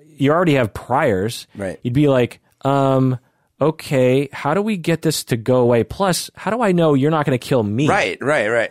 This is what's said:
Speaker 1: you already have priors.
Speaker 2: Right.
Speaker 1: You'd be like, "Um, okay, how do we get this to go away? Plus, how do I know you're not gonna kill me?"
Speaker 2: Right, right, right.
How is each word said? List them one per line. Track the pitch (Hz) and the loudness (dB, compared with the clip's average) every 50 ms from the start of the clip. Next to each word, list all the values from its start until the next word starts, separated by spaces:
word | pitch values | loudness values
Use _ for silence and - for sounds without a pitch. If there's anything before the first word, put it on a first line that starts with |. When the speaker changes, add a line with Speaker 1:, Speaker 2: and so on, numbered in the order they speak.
| - | -20
Speaker 1:
you | - 156 143 139 135 | -14 -6 0 2 2
already | 151 170 185 170 143 | 4 4 4 4 4
have | 135 123 101 | 2 2 0
priors. | - - - - 117 139 160 139 101 92 95 113 120 - - _ - | -4 -8 -6 -2 0 0 2 2 2 0 -2 -4 -6 -8 -14 _ -12
Speaker 2:
Right. | 107 101 92 85 - | -8 -8 -8 -8 -6
Speaker 1:
You'd | - 123 120 | -6 -2 0
be | 143 151 | 2 2
like, | 143 135 127 123 120 - - _ _ _ _ - | 4 4 2 2 0 -4 -10 _ _ _ _ -4
"Um, | 135 139 139 135 135 135 135 131 131 127 120 _ _ _ _ _ _ _ - | -2 0 2 2 2 2 2 2 0 -2 -4 _ _ _ _ _ _ _ -2
okay, | 135 156 156 - - - 151 131 127 123 127 135 143 - | -2 -2 -2 -4 -8 -4 0 2 2 2 2 0 -2 -4
how | - - - 139 156 | -8 -8 -4 -4 -2
do | 196 | -2
we | 202 220 220 | -2 -4 -4
get | 180 151 - 165 156 | -4 -4 -4 -4 -2
this | - 160 147 - - | -2 -2 -2 -4 -4
to | - 131 | -4 -6
go | 113 107 - 127 | -4 0 0 2
away? | 127 123 120 120 117 | 2 4 4 2 2
Plus, | 107 - - - 196 190 165 - - - - | 0 -2 -4 -4 -2 -2 -2 -4 -6 -12 -14
how | - - 180 | -10 -6 -6
do | 208 240 | -4 -2
I | 240 202 | 0 0
know | 180 170 165 156 147 | 2 2 2 2 2
you're | 135 131 151 | 2 2 0
not | 165 156 143 | 0 0 0
gonna | 160 135 120 | 0 -2 -4
kill | - - 143 127 110 | -2 -2 0 0 0
me?" | 101 104 117 151 147 | 0 -2 -2 0 0
Speaker 2:
Right, | 175 202 156 101 85 - | 0 0 0 -2 -4 -4
right, | - 127 156 143 110 107 | -2 -2 0 0 0 0
right. | 117 117 107 - | 0 0 -2 -2